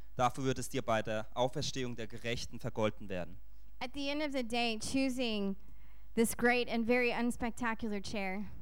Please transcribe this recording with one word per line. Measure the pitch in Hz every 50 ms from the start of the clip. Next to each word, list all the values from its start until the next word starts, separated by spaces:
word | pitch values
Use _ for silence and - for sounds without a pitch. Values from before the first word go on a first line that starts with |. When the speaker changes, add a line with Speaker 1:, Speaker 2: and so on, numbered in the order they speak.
| - - -
Speaker 1:
Dafür | - 123 120 - 143 131
wird | 131 123 127
es | 120 -
dir | - 127
bei | - 117 110 110 104
der | 113 107 110 107 - -
Auferstehung | 120 127 131 - 151 127 - - 139 123 120 120
der | 117 113
Gerechten | - 120 107 - 117 120 - - - 120 113
vergolten | - 113 - 113 107 107 - - 104 98
werden.“ | 95 90 85 82 95 - - - - - - - - -
Speaker 2:
At | 254 247 -
the | 285 277 277
end | 285 294 311
of | 285
the | 269 262 247
day, | 214 240 233 240 233 220 220
choosing | - - - 269 269 269 247 262 254 226 214 208 196 196 196 - - - - - - - - - - - -
this | 226 233 - -
great | - 226 240 247 247 233 -
and | 233 233 226
very | 226 247 247 247 240
unspectacular | 214 214 240 240 - - 247 226 - - 247 226 226 - 233 214 208 202
chair, | - - 226 208 190 190 185 208 202 - - -